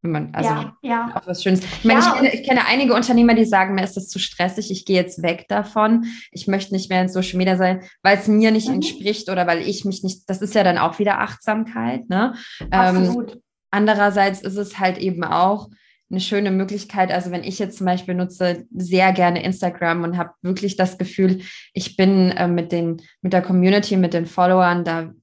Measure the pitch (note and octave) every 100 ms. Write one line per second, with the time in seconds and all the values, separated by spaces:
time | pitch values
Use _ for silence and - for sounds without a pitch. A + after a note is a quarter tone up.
0 | E3+ D3+ D3+ - A3+ A3 - _ C4 A#3
1 | A#3+ - - F3+ G3 F#3 - - A3 B3+
2 | F4 C4+ C4+ A#3 - B3 - B3 C4+ A#3
3 | A#3+ A#3 A#3 A3+ A3 G3 F#3+ G3 F#3+ G3
4 | F#3 F#3+ - - F3+ F#3+ G#3 F#3 - F#3
5 | F3+ - E3+ F3 - G3+ G#3 A3 G#3+ A#3
6 | A#3 - - - - G3 G3 F#3+ F#3+ F#3
7 | F#3 F#3 F#3 F3+ F#3 F#3 F#3 F#3 - _
8 | F#3+ G3+ G3+ G#3+ A3 A3 A3 A3+ G3 -
9 | G3+ G#3+ - F#3 F3 E3+ - F#3+ G3+ F#3
10 | F#3+ F#3+ - F#3+ G3+ A3 F#3 F3 E3+ -
11 | G#3 G3 - - - A3 A3+ A3+ A#2 C3
12 | - F#3 B3 B3 - - - F#3 F#3 F#3
13 | F#3 A#3+ A#3 - _ _ _ G3+ G#3 G#3
14 | G3+ G3 G3 F#3+ F#3+ G3 G3 - F#3+ F#3
15 | F#3+ E3+ F3 E3 F#3 G#3 - - _ _
16 | _ F#3+ F#3 G3+ G3+ F#3+ G3 G3+ - G3+
17 | F#3 F3 F3+ F3 - F#3+ F#3+ - F#3 F3+
18 | F3+ F3+ F3+ - F3+ E3+ - - F3+ F#3
19 | F#3+ F#3 F3 F3 - F#3 F3+ F3 E3+ E3+
20 | E3+ F3+ E3+ _ F3+ F#3 G3+ F#3+ F#3 -
21 | F#3 - F#3+ F#3 - - - - F#3 -
22 | F#3+ F#3+ F#3 - F3+ F3 E3+ F3 E3+ E3
23 | - _ F#3 F3+ F3 F#3 F#3 G3+ G3+ F#3+
24 | F3 F3 E3 - F3+ F#3 F3+ F3 E3 E3
25 | E3 -